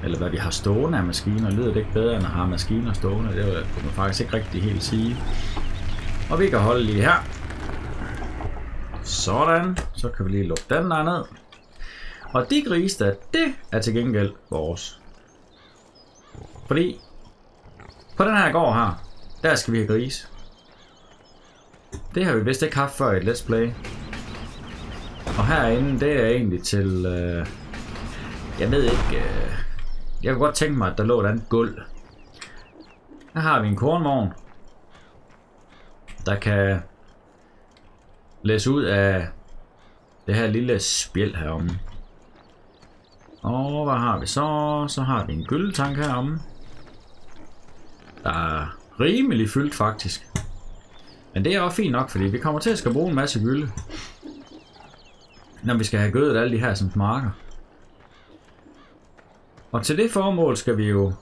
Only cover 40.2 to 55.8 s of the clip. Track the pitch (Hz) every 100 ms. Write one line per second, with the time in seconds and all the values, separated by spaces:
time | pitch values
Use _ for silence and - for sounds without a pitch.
40.2 | - 107 113 110 123 107 - - - 90
41.2 | 104 80 78 80 85 90 - - - -
42.2 | - - - - - - - - _ -
43.2 | - - - 123 139 147 147 123 120 101
44.2 | - 139 151 151 151 147 147 - 131 123
45.2 | - 76 85 139 202 - 139 139 147 127
46.2 | 135 160 - - - - - - - -
47.2 | - - - - - - - - - -
48.2 | - 82 82 78 76 - - - 143 233
49.2 | 269 123 107 135 147 - 107 107 - -
50.2 | - - - - - - - - - -
51.2 | - 95 98 196 180 175 196 123 131 -
52.2 | 98 117 156 151 226 214 - 123 175 139
53.2 | 143 117 110 139 143 101 - - - -
54.2 | - - - - - - - - - -
55.2 | - - - - 120 120